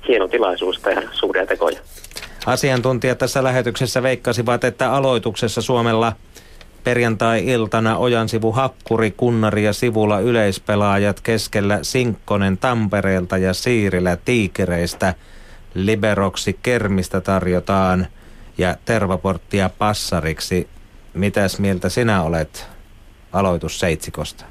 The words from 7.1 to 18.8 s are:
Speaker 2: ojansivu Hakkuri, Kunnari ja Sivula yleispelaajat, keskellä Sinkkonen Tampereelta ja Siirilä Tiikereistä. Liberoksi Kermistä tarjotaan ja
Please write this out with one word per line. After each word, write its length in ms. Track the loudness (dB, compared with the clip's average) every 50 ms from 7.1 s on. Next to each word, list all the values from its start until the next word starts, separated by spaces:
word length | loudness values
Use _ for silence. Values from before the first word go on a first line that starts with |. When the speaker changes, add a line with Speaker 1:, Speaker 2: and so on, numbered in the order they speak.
| 2 2 2 2 2 2 2 2 2 2 0 0 0 2 2 2 2
Speaker 2:
ojansivu 560 | 2 2 2 2 2 0 0 -2 0 0 2 2
Hakkuri, 580 | 2 0 0 -2 -6 -4 -2 0 2 2 0 0
Kunnari 480 | 0 0 2 2 4 2 2 2 2 2
ja 80 | 2 0
Sivula 480 | 2 0 0 2 2 2 2 2 2
yleispelaajat, 1000 | 2 2 2 2 2 2 0 -2 -2 -2 0 2 2 2 2 2 2 0 0 -2
keskellä 580 | -2 -2 0 0 -2 -2 -2 -2 0 2 0 0 -2
Sinkkonen 760 | -2 0 0 0 0 -2 -4 -4 -2 0 0 2 2 0 0
Tampereelta 800 | 0 0 0 2 0 0 0 0 0 2 0 0 0 -2 -2 0
ja 160 | 0 0 0
Siirilä 600 | 0 0 0 2 2 2 2 0 2 2 0 0 0 0
Tiikereistä. 920 | 0 2 2 2 0 0 -2 -2 0 0 -2 -2 -2 -4 -2 -2 -2 -2 -2 -10 -20 -20 -20 -20 -20 -20 -20 -20 -12 -6
Liberoksi 840 | -2 0 0 2 2 2 2 2 2 2 0 -2 -2 -4 -4 -4 -2 0
Kermistä 580 | 0 0 2 2 0 0 0 -2 -2 -4 -4
tarjotaan 840 | 0 0 0 0 2 2 0 0 0 0 0 2 2 2 2 2 0 -2 -6 -16 -20 -20 -20 -20 -20 -20 -4 -2
ja 180 | 0 0 0 -4